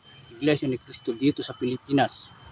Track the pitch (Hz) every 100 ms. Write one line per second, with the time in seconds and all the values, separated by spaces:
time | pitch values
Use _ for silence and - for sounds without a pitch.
0 | - - - - 147 147 139 127 - -
1 | - 117 139 - - - 127 127 - 139
2 | 117 - - - -